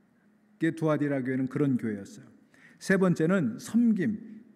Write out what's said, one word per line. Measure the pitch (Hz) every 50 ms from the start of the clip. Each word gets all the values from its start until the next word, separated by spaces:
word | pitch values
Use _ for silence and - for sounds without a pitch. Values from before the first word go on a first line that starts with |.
| _ _ _ _ _ _ _ _ _ _ _
이게 | _ 165 165
두아디라 | 156 160 160 156 151 147 147 143 143 139 123
교회는 | 127 131 131 131 127
그런 | - 147 147 139 131
교회였어요. | 113 - 113 104 101 98 - - - - - - - _ _ _ _ - - - _
세 | - - 190
번째는 | 190 190 185 170 - 156 160 190 196 151 113 107 -
섬김, | - - - 226 240 233 214 185 170 117 104 - - - - - - - -